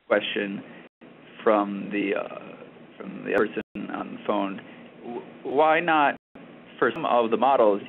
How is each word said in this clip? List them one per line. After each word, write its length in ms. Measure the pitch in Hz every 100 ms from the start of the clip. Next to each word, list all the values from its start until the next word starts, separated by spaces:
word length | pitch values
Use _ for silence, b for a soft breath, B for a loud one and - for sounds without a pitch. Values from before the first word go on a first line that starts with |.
| -
question 560 | 104 - 110 101 101 - B B _ - - - -
from 460 | 113 107 101 98 101
the, 240 | 101 98 92
uh, 240 | - - - - - - - -
from 260 | 98 101 101
the 80 |
person 560 | 98 107 110 - 104 101
on 220 | - 98
the 60 | 101 -
phone. 340 | 104 98 98 - B B -
W-, 180 | 120 120 - -
why 360 | 139 135 156 160
not, 360 | 165 156 139 - _ - - - - -
for 140 | 123
some 140 | 160 147
of 260 | 123 113
the 60 | 113
models, 440 | 131 131 107 101